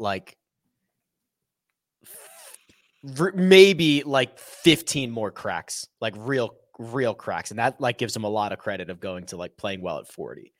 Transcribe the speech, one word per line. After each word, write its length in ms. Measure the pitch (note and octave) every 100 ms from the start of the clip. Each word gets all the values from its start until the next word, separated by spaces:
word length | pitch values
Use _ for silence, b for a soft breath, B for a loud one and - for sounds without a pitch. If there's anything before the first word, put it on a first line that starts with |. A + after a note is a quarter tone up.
like, 360 | G#2+ F#2+ - - _ _ _ _ _ _ _ _ _ _ _ _ _ _ _ _
f-, 1200 | - - - - - - _ _ _ _ C#3 C3
r-, 120 | F#3 F#3+
maybe, 640 | F#3 F#3+ G3 E3+ D#3+ C#3+
like, 340 | C#3+ C3+ B2 -
fifteen 720 | - - E3+ D3+ - D3 B2+
more 180 | A2+ G#2
cracks, 560 | - G#2 E2+ - - - _
like, 140 | A2 G2+
real, 400 | A2+ C3+ A2 - _ -
real 380 | A#2 A#2+ A#2+
cracks. 360 | G2+ - F2 -
And 100 | G#2+
that, 200 | B2 -
like, 180 | B2+ -
gives 180 | A#2 A2+
him 80 |
a 40 | G#2+
lot 240 | G#2+ G#2
of 60 | F#2+
credit 320 | - G2 F2
of 80 | F2
going 280 | G2 F2+ F2+
to, 100 | F2
like, 200 | F2 -
playing 240 | G#2 F#2+
well 200 | F2+ D2+
at 80 | -
forty. 440 | - C2 - - _